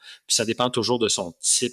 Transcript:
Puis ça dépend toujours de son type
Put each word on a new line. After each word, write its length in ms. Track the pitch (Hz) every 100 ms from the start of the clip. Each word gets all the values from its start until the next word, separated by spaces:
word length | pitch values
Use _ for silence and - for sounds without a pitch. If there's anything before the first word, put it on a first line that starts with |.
| - - -
Puis 100 | -
ça 100 | 110
dépend 240 | 113 123
toujours 280 | 123 107 123
de 100 | 107
son 260 | - 87 -
type 320 | - - 123